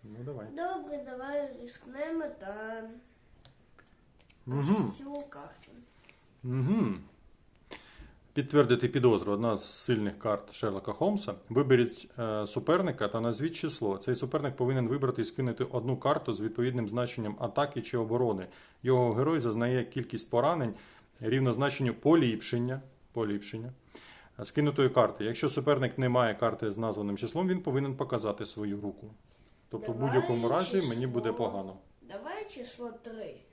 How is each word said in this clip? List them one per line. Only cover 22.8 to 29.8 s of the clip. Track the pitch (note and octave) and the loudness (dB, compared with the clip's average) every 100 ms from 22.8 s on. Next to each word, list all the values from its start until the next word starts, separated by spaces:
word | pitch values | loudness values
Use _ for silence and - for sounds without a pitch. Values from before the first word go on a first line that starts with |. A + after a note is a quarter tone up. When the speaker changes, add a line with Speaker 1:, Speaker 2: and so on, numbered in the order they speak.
| - - - | -10 -20 -12
Speaker 1:
поліпшення, | - G#2+ G2+ - A2+ A#2+ B2+ _ - - - - - | -4 -2 -2 -6 -10 -10 -14 _ -20 -20 -20 -20 -12
е, | G#2+ | -6
скинутої | - D3 C#3 C3+ | 0 0 4 4
карти. | B2+ A2 - G#2+ | 6 4 4 -4
Якщо | A#2+ D3+ | 0 0
суперник | C#3+ C3+ C#3 B2+ - | 0 2 2 2 0
не | B2+ | 2
має | B2 A#2 G#2 | 4 2 2
карти | A#2 G#2+ A2 | 0 0 -4
з | G2+ | -2
названим | A2+ G#2 G2+ G2+ | -2 -2 -2 -4
числом, | A#2 D#3+ F#3 | -4 -2 0
він | F3+ | 0
повинен | E3+ C3 C#3 C3+ | 0 0 -2 -4
показати | C3 B2 G#2+ G2+ G#2 | -4 -2 -2 -4 -6
свою | - G#2+ G2+ | -6 -4 -4
руку. | G2+ G2 G#2+ G#2+ _ _ - _ _ | -6 -8 -16 -20 _ _ -20 _ _
Тобто | A2 | -8